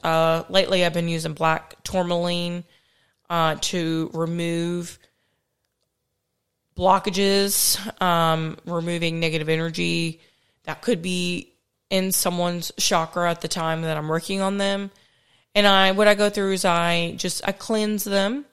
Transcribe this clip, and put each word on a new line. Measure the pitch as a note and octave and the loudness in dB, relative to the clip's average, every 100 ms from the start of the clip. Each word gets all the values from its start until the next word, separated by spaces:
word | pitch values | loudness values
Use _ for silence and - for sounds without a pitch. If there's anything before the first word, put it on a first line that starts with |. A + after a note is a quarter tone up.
Uh, | E3 D#3+ E3 E3 - | 0 2 4 2 2
lately | F#3+ F#3 F#3+ | 2 4 2
I've | F3 | 2
been | E3+ E3+ | 0 -2
using | E3 D#3+ | -2 -4
black | D3+ E3 D#3+ - - | -2 0 0 -4 -14
tourmaline, | - F#3 F3 F3 F3 F3 F3 F3 E3+ _ _ _ _ _ - | -6 -2 0 0 0 -2 -4 -6 -10 _ _ _ _ _ -6
uh, | E3+ D#3+ D3+ | 0 0 0
to | - F#3 E3 D#3+ D#3+ | -4 -2 -2 -2 -2
remove | D#3+ E3 E3+ E3+ E3+ E3+ F3 E3+ - _ _ _ _ _ _ _ _ _ _ _ _ _ _ _ _ _ - | -4 -4 -2 -2 -2 -2 -4 -8 -14 _ _ _ _ _ _ _ _ _ _ _ _ _ _ _ _ _ 0
blockages, | F3+ F#3+ G#3 F#3 G3 G3 G3+ G3+ - G3 G3+ - | 4 4 2 0 2 2 2 0 0 -2 -4 -2
um, | F#3 E3+ E3 D#3+ D#3+ D#3+ | 0 2 2 0 -2 -8
removing | - E3+ E3+ E3+ E3 E3 | -8 -6 -4 -2 -2 -2
negative | E3 D#3+ D#3 | -2 -2 -2
energy | D#3+ E3 E3 E3+ E3+ E3 D#3+ _ _ _ _ | -2 -2 -4 -2 -2 -2 -6 _ _ _ _
that | - D#3 | -12 -6
could | - G#3+ | -2 -2
be | F3 F3+ F3+ F3 - _ _ _ - | -2 -4 -4 -4 -8 _ _ _ -4
in | F#3+ F#3+ | 0 0
someone's | F#3 F#3 F3+ F3 F3 E3+ - | 0 0 0 -2 -2 -6 -4
chakra | - F#3 D#3+ - F3 | 0 2 0 0 -2
at | E3+ | -2
the | D#3 | -4
time | - D#3+ D#3+ | -4 -2 -2
that | E3 D#3 | -4 -4
I'm | D3+ | -2
working | D#3+ - G3 | -4 -2 -2
on | G3 G3+ | -2 0
them. | G3 G3 G3+ - _ _ _ _ _ G#3 | -2 -2 -6 -12 _ _ _ _ _ 2
And | G3+ | 6
I, | G3 F#3+ | 6 6
what | G3 G#3 | 6 4
I | |
go | G3+ G#3 | 6 2
through | G#3 G3 | 2 0
is | F#3+ | 0
I | F#3 E3+ E3+ E3+ E3+ F3 | 2 2 2 0 -2 -4
just, | F3+ - - | -6 -4 -4
I | |
cleanse | G3 - A3 G#3+ G#3+ | -6 -2 0 0 -2
them. | G3+ G3 G3 C4 C#4+ | 0 0 0 -2 -8